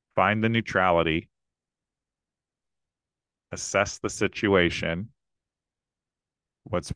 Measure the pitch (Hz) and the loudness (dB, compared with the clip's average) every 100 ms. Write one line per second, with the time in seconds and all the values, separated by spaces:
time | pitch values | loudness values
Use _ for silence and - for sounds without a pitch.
0 | _ - 95 107 113 113 107 98 92 85 | _ 0 2 2 0 0 0 2 4 4
1 | 82 80 - _ _ _ _ _ _ _ | 2 0 -4 _ _ _ _ _ _ _
2 | _ _ _ _ _ _ _ _ _ _ | _ _ _ _ _ _ _ _ _ _
3 | _ _ _ _ - 95 - 98 101 - | _ _ _ _ -16 -12 -4 -2 -2 -4
4 | 104 - 101 - 104 98 87 - 82 85 | -8 -4 -4 -2 2 4 2 0 -4 -6
5 | 107 _ _ _ _ _ _ _ _ _ | -8 _ _ _ _ _ _ _ _ _
6 | _ _ _ _ _ _ - 90 - | _ _ _ _ _ _ -8 -6 -6